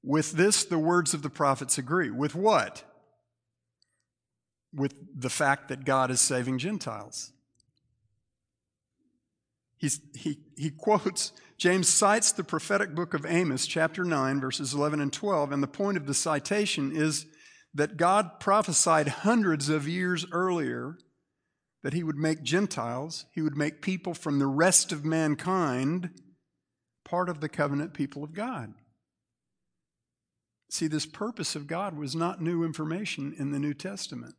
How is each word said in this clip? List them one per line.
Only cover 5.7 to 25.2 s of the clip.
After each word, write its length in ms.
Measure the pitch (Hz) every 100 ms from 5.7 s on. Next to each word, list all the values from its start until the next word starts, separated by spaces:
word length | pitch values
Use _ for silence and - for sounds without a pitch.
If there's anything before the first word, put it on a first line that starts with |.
| 131
God 260 | 131 135 127
is 100 | 127
saving 380 | - 127 123 131
Gentiles. 760 | 156 208 - 107 101 - - _ _ _ _ _ _ _ _ _ _ _ _ _ _ _ _ _ _ _ _ _ _ _ _ _
He's, 240 | 151 - -
he, 240 | - 160 143 - -
he 140 | 151
quotes, 600 | 143 - 208 - 175 - - - _
James 300 | 180 185 180
cites 440 | - 202 214 220
the 120 | -
prophetic 500 | 180 160 - 202 202
book 200 | 156 175
of 120 | 165 156
Amos, 400 | 170 180 131 -
chapter 380 | - 160 160
nine, 360 | 180 151 131 139
verses 320 | 131 - 139
eleven 260 | 143 147 151
and 120 | 143
twelve, 400 | - 202 180 143
and 100 | 139
the 60 | 139
point 280 | - 202 190
of 100 | 139
the 80 |
citation 760 | 135 170 151 - 208 208 - 139
is 320 | 156 156 156 - _ - - _
that 220 | 143 147 165
God 440 | 170 196 185 -
prophesied 680 | - 202 208 156 - 160 147
hundreds 600 | 123 196 233 196 156 143
of 200 | 151 143
years 380 | 175 180 175 180
earlier 640 | 175 185 175 135 120 123 170 _ _ _ _ _ _ _ _
that 120 | -
he 100 | 151
would 120 | 160 147
make 260 | 160 156
Gentiles, 840 | 131 175 202 - 117 123 156 - -
he 100 | -
would 140 | 156 139
make 260 | 147 151
people 320 | - 185 185
from 240 | 165 160 143
the 80 | 139
rest 460 | 139 175 175 -
of 120 | 156
mankind 1040 | 151 160